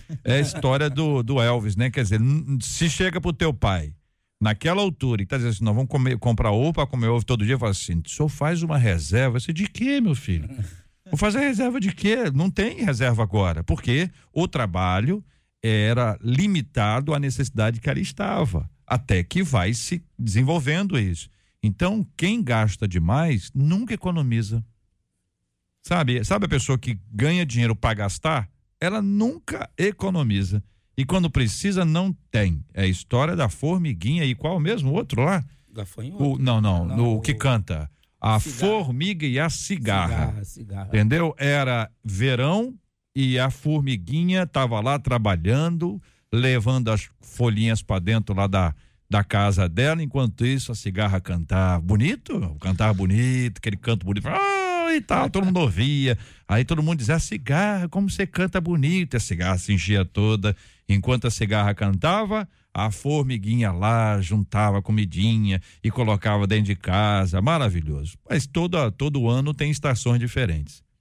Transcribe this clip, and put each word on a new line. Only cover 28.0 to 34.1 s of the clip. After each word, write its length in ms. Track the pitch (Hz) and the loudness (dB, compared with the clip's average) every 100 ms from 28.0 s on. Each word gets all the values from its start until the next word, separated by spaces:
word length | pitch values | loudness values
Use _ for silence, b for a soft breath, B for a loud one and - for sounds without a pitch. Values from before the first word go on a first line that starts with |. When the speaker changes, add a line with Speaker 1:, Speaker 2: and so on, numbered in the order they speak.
| 101 - 156 147 95 _ _ _ | -4 -2 -2 -2 -4 _ _ _
Speaker 1:
Ela 200 | 175 220 | -4 -2
nunca 680 | 196 202 233 330 - - - - | 0 2 0 -2 -10 -8 -8 -2
economiza. 840 | 190 208 196 175 123 98 92 101 - _ _ - | -2 0 -2 0 2 0 0 -2 -4 _ _ -6
E 80 | |
quando 260 | 135 185 170 | 0 0 2
precisa, 540 | - 113 - 196 185 | 2 0 0 -2 0
não 280 | 165 165 190 - _ | 2 2 0 -4 _
tem. 340 | 110 98 78 - | 0 2 0 -4
É 80 | 95 | -2
a 40 | 95 | -2
história 500 | 90 - 120 156 175 | -2 -2 0 0 0
da 120 | 117 | -2
formiguinha 760 | - 147 180 160 90 120 | -2 -2 0 -2 -2 -2